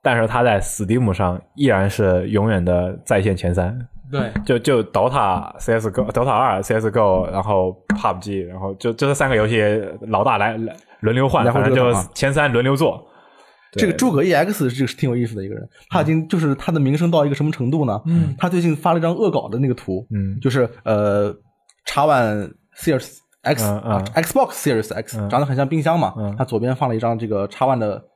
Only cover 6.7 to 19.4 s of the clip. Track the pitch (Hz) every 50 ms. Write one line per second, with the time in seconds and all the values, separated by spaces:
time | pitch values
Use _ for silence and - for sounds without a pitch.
6.7 | 113 110 110 110 101 117 107 98 92 92 90 82 87 98 95 107 104 95 92 92
7.7 | 90 - _ - 202 208 - 110 90 92 87 104 98 95 90 87 92 92 95 98
8.7 | 98 98 - 117 113 - 143 139 143 143 147 135 127 107 107 107 117 110 104 104
9.7 | 104 110 98 98 80 - - 110 107 95 - 135 117 101 101 110 113 113 113 107
10.7 | - - _ _ - _ 110 107 117 127 135 135 - 156 113 120 117 104 104 110
11.7 | 131 127 123 123 117 98 87 - - - 139 135 139 156 147 143 117 117 123 131
12.7 | 139 135 165 120 85 - - - - - - - - - - _ _ _ _ _
13.7 | - 202 226 185 - - 254 254 170 135 170 185 165 143 165 196 208 - 151 123
14.7 | 120 131 135 117 - - - 131 120 123 120 107 110 104 95 98 104 104 - -
15.7 | _ - - _ - 180 147 151 160 160 160 160 - 175 160 147 139 139 - -
16.7 | 160 156 139 131 143 151 170 170 170 156 147 143 139 139 147 156 151 - 123 123
17.7 | 151 160 147 120 98 107 - 160 170 170 165 147 135 - 185 180 180 175 170 170
18.7 | 156 147 - 180 165 170 160 165 143 - 220 185 - 143